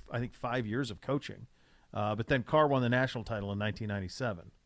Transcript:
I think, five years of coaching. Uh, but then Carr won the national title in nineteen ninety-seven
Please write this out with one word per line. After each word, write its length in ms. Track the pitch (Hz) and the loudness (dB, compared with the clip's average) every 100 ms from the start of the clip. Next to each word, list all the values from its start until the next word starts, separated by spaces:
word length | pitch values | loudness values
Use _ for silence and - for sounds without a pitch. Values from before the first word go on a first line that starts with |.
| - | -6
I 100 | 120 | -4
think, 120 | 120 | -4
five 340 | - 123 127 110 | -4 -4 -2 0
years 240 | 117 123 | -2 -2
of 120 | 95 | -4
coaching. 440 | - 143 - 101 117 _ _ - _ | -2 -2 -4 -12 -16 _ _ -20 _
Uh, 220 | 107 104 107 | -4 -2 0
but 140 | 113 | 2
then 160 | 135 113 | 0 4
Carr 220 | 156 151 | 6 6
won 140 | 135 | 6
the 80 | 120 | 4
national 360 | 123 131 120 107 | 4 2 -2 -6
title 280 | 110 101 | -4 -4
in 60 | 101 | -2
nineteen 300 | 104 101 107 | -2 -2 -4
ninety-seven 640 | 101 92 - 127 87 - - | -4 -4 -4 -4 -4 -10 -20